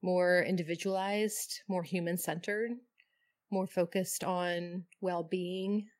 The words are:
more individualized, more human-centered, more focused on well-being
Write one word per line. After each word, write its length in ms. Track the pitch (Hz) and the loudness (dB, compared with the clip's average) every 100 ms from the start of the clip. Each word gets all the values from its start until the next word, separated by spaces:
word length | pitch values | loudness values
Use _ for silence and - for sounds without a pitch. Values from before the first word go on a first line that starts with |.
more 420 | 180 180 180 180 | 4 4 6 6
individualized, 1160 | 165 180 160 170 196 190 190 208 214 - - - - | 4 0 0 -2 0 0 0 0 0 -2 -6 -10 -4
more 160 | 185 | -4
human-centered, 880 | 170 185 170 175 - 160 170 208 233 240 - _ _ _ _ _ _ | -2 -2 0 -2 -2 -4 -2 -2 -2 -4 -10 _ _ _ _ _ _
more 160 | 196 190 | -2 0
focused 560 | - 170 196 180 - | 2 2 2 -2 -2
on 600 | - 180 180 175 175 175 175 _ | -2 0 0 -2 -4 -6 -10 _
well-being 840 | 185 175 165 185 180 185 190 208 208 _ | -2 -2 -2 -2 -2 -4 0 -2 -2 _